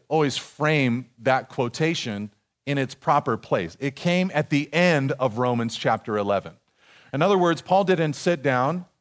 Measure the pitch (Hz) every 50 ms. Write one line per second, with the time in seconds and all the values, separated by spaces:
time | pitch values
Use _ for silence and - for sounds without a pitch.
0 | _ - 147 160 151 139 127 - - - - - 151 151 156 147 135 123 117 127
1 | 123 - _ - 113 131 131 127 113 - - - 127 120 - - 160 160 170 -
2 | - 123 104 101 104 107 _ _ _ _ _ _ - 135 143 139 131 123 - -
3 | - - 147 147 143 135 113 107 - - 151 113 90 82 - - 139 139 135 -
4 | - 175 175 180 185 185 - 147 151 - 151 143 147 - - 165 175 180 165 143
5 | 135 135 - - 131 127 104 117 123 123 123 120 117 117 - - - 135 113 110
6 | - - 107 104 101 101 101 95 87 90 - _ _ _ _ _ _ _ - -
7 | - _ - 143 160 196 202 185 175 170 165 - - - 185 196 202 175 185 151
8 | 165 156 143 - - 180 170 147 131 139 127 123 127 143 170 180 180 - _ _